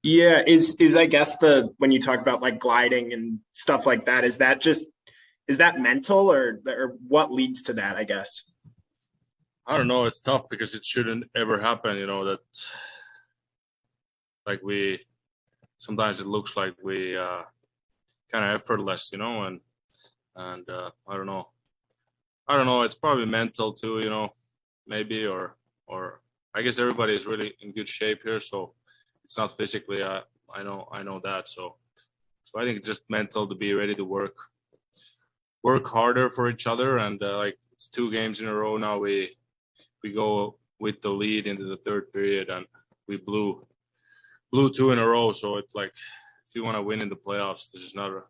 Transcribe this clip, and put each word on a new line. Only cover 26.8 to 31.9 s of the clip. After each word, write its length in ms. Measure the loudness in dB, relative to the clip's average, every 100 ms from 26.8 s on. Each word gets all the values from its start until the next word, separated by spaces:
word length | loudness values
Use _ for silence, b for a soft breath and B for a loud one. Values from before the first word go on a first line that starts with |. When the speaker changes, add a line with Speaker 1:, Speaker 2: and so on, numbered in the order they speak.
| -2 0 0
Speaker 2:
is 120 | -2 -4
really 280 | -8 -8 -12
in 120 | -14
good 160 | -10 -10
shape 340 | -4 -4 -4
here, 160 | -4 -6
so 320 | -6 -10 -10 _ _ _ _ _
it's 140 | _ -6
not 180 | -6 -4
physically. 460 | -6 -6 -6 -6
I, 200 | -6 -8 -12 _ _
I 100 | -14
know, 240 | -12 -12 -14
I 140 | -14
know 160 | -12 -10
that. 260 | -8 -8 -10
So, 280 | -16 -16 _ _